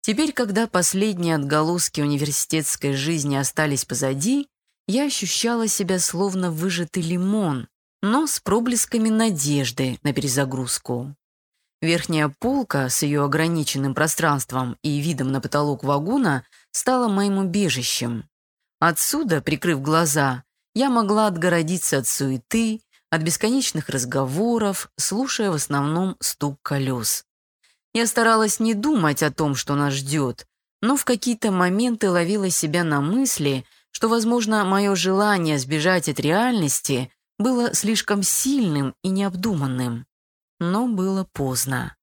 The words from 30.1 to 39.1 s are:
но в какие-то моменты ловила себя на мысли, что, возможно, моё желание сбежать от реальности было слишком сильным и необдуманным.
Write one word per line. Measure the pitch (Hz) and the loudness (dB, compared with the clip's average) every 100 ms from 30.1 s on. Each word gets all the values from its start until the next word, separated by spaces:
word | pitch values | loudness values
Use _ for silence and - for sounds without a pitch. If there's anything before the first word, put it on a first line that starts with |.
| 151 131 - - _ _ _ | -2 -2 -4 -16 _ _ _
но | 220 277 | -2 0
в | |
какие-то | - 247 247 226 220 | 0 0 0 -2 0
моменты | 185 180 196 247 226 196 | 2 2 2 0 0 2
ловила | 175 170 208 190 | 2 2 0 0
себя | - 160 175 | 0 0 0
на | 165 147 | 2 0
мысли, | 143 233 269 - 143 131 - _ _ | 2 0 0 0 0 -2 -6 _ _
что, | - 226 | -4 0
возможно, | 233 226 240 214 214 190 | 2 2 0 2 0 2
моё | 190 202 | 2 2
желание | 196 185 190 208 196 160 147 | 2 2 2 4 2 2 0
сбежать | 127 156 165 185 156 | 0 0 2 2 0
от | 139 | -2
реальности | 143 180 247 233 147 - - 131 127 _ _ - | 2 2 2 2 0 0 -2 -2 -4 _ _ -2
было | 226 247 240 | 0 2 0
слишком | - 208 220 - 202 | 0 0 -2 0 0
сильным | 190 - 262 277 208 147 135 - | 2 0 0 2 2 2 -2 -4
и | |
необдуманным. | 190 | -2